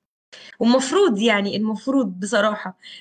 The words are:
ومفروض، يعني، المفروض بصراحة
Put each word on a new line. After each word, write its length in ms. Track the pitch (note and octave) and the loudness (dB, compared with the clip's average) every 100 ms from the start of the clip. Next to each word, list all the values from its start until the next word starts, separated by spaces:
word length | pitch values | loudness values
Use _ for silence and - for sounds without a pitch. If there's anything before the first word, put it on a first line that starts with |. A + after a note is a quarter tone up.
| _ _ _ - - - | _ _ _ -20 -16 -2
ومفروض، 580 | A3+ B3+ C4 F#4+ G4 G3+ | 2 2 2 2 2 2
يعني، 380 | A3+ G#3 G3+ G3+ | 2 2 0 -2
المفروض 640 | A3 G#3+ - C4+ G#3+ F3+ | -4 -4 -2 0 -2 -6
بصراحة 580 | G3+ G#3 G#3+ G#3+ F#3 - - - | -4 0 0 -2 -10 -16 -20 -14